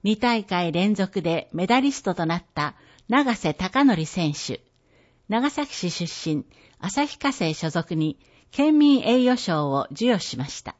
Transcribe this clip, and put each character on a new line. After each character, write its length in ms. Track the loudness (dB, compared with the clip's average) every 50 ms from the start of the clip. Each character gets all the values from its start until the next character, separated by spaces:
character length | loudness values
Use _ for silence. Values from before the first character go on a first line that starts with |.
| 0
二 120 | 0 0
大 280 | 0 0 0 0 0 -2
会 260 | -2 -2 -2 -2 0
連 240 | 0 0 2 2 2
続 280 | 0 -2 -2 -2 -4
で 260 | -2 0 -2 -2 -4 _
メ 140 | -6 -4 0
ダ 140 | 2 2 2
リ 100 | 4 2
ス 120 | -2 -2
ト 120 | -4 -4 -2
と 100 | -2 -2
な 140 | -2 -2 -4
っ 60 | -6 _ _
た 220 | -4 -4 -4 -6 _ -20 -20 -20 -20 _ 0
永 260 | 2 2 2 2 -2
瀬 180 | -2 -2 -4
貴 320 | -2 -2 -6 -2 0 4 4
規 220 | 4 4 2 -2
選 280 | -4 -4 -2 -2 -2 -2
手。 260 | -4 -8 -8 -10 -10 _ _ _ _ _ _ _ _ _ _ _ _ _ _
長 220 | -2 0 0 0
崎 240 | -2 -4 -6 -6 -8
市 160 | -6 -6 -6
出 380 | -4 -4 -6 -8 -8 -8 -4 -2 -2
身、 80 | -2 -4 _ _ _ _ _ _ _
旭 400 | -10 -6 -2 -2 -2 -2 -4 -4
化 140 | -4 -4
成 200 | -2 0 -2 -2
所 180 | -2 -2 -4 -4
属 240 | -2 -4 -4 -2 -2
に 240 | -2 -2 -2 -4 _ _ _ _ _ _ _
県 280 | -2 0 2 4 6 6
民 220 | 6 6 6 4 4
栄 200 | 4 4 4 4
誉 120 | 4 2
賞 340 | 2 0 -2 0 0 0 0
を 160 | 0 0 -2 -2
授 220 | -6 -2 0 0
与 140 | 0 0 -2
し 100 | -6 -6
ま 120 | -8 -8 -8
し 140 | -8 -14
た。 120 | -14 -16 -18 _